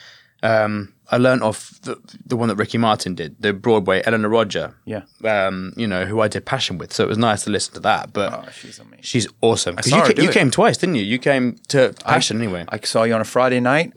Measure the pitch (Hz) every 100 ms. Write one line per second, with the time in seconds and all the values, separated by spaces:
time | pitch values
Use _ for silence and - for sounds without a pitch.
0 | - - _ _ 110 113 107 107 101 _
1 | - 120 127 127 110 107 - - - -
2 | - - - 120 117 101 101 113 113 104
3 | - 85 80 - 104 98 120 110 92 95
4 | 113 113 107 117 107 87 80 - - 107
5 | - _ 107 104 95 95 92 - 113 92
6 | 92 110 107 - - 131 - 87 82 -
7 | 98 107 117 104 - 98 - - 95 90
8 | - 104 98 - - - - - - -
9 | - 127 101 - 113 110 - 87 - 143
10 | 147 - 170 214 143 143 220 - 180 147
11 | 101 123 151 135 123 117 - 139 123 -
12 | - 151 - 110 117 90 85 104 - 117
13 | 113 113 110 123 127 123 123 147 175